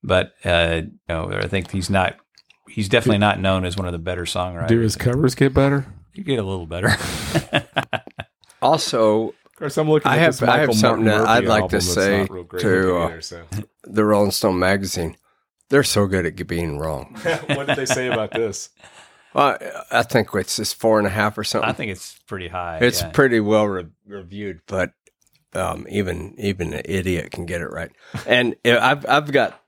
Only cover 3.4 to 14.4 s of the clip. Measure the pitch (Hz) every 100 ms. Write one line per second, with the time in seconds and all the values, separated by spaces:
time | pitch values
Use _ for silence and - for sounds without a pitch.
3.4 | 95 95 90 90 92 87 82 90 85 90
4.4 | 90 87 82 113 113 - 123 127 139 -
5.4 | 135 135 139 139 135 - - - 185 127
6.4 | 98 95 82 85 104 - - - - 160
7.4 | - 156 - - - - - - - _
8.4 | _ _ 123 156 - 131 110 107 113 -
9.4 | _ _ 147 147 156 151 - 143 165 139
10.4 | 117 127 147 107 117 113 110 107 110 117
11.4 | 117 107 95 104 90 87 98 101 98 92
12.4 | 85 90 104 92 92 87 80 82 - 85
13.4 | 82 98 104 _ - 104 107 104 101 -